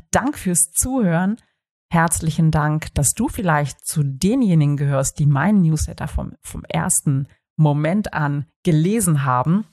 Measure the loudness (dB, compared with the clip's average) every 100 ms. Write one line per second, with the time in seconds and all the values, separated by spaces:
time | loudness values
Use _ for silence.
0 | -2 0 0 -4 -2 -2 -2 -2 -2 0
1 | 0 0 0 -4 _ _ _ _ _ 2
2 | 2 0 -2 2 2 2 0 -2 -4 -2
3 | -2 0 -4 -2 0 0 0 -6 -6 -2
4 | -2 0 0 2 4 4 2 0 0 0
5 | -2 0 2 2 2 2 2 0 -2 -6
6 | -6 -6 -8 -12 -16 -14 -6 -4 -2 -2
7 | 0 -2 -4 _ _ 0 2 2 0 -2
8 | -2 -4 -2 -4 -6 _ 0 2 2 0
9 | 0 0 0 0 0 0 -2